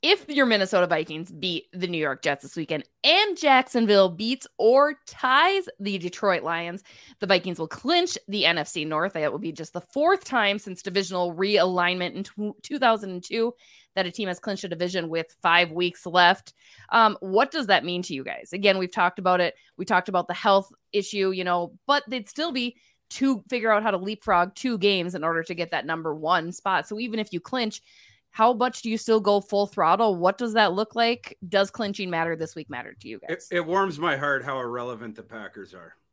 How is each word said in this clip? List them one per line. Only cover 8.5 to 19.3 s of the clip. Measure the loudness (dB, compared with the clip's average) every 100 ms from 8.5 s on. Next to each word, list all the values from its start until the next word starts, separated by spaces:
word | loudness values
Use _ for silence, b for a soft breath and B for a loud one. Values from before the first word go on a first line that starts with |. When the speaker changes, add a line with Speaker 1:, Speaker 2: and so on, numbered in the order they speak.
| 2
Speaker 1:
F | -2
C | -6 -4
North. | -2 -2
That | -2 -4
will | -4
be | -8
just | -10 -12
the | -12
fourth | -10 0 2 2
time | 0 0 0 -2
since | -6 -10
divisional | -4 -2 -2 -2 -2
realignment | -2 2 4 4 2 0 0 -4
in | -6
tw-, | -12 -8 -8 -8
two | -10 0
thousand | 2 2 -2
and | -10
two | -6 -2 -2 -4 b b b -4
that | -4
a |
team | -4 -6
has | -6
clinched | -6 -8
a | -8
division | -4 -4 -4 -4
with | -4 -6 _
five | 2 4 4
weeks | 0 -4 -4 -2
left. | 6 6 6 -2 _ b b b
Um, | 4 4 2
what | -2 2 2
does | 0 2
that | 2
mean | 2 -6
to | -6
you | -8
guys? | -8 -12 -10
Again, | 0 2 2
we've | 0
talked | 0 0 0
about | 0